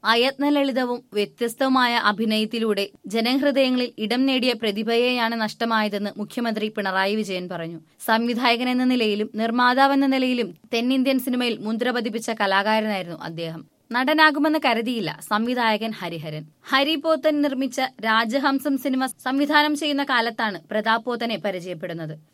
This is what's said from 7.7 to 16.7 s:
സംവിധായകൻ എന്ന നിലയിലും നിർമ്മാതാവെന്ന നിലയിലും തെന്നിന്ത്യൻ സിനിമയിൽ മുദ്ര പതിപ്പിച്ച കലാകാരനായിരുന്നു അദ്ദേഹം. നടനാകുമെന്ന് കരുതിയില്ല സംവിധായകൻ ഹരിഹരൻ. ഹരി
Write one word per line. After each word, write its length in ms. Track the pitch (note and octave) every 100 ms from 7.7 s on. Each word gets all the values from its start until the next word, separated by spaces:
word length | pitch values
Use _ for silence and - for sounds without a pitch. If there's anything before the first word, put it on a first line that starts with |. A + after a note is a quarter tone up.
| E3 - _
സംവിധായകൻ 640 | - A3+ A#3 A#3 B3+ A#3 B3
എന്ന 160 | B3
നിലയിലും 460 | B3+ B3+ A3 G#3 G#3+
നിർമ്മാതാവെന്ന 720 | G#3+ A3+ A#3 B3 B3 C#4 C#4 C#4
നിലയിലും 480 | C4 B3+ B3 G#3+ E3+ -
തെന്നിന്ത്യൻ 520 | A#3 B3 C4 C4 C4
സിനിമയിൽ 400 | B3+ B3 B3 A3+
മുദ്ര 320 | G#3 A3+ A#3+
പതിപ്പിച്ച 400 | A#3+ A3+ A#3 A3
കലാകാരനായിരുന്നു 880 | A3 G3+ F#3+ G3+ A3 G#3+ G3+ F3 E3+
അദ്ദേഹം. 400 | - E3 E3 E3 - _ _
നടനാകുമെന്ന് 680 | A#3 C4 D#4 D#4 D4 D4+ D#4
കരുതിയില്ല 600 | C4+ A3+ A#3 A#3+ E3 -
സംവിധായകൻ 680 | - G#3+ A#3 B3 A3+ G#3+ A3+
ഹരിഹരൻ. 520 | A3 F3 E3 D#3 D3+ D#3 _
ഹരി 300 | -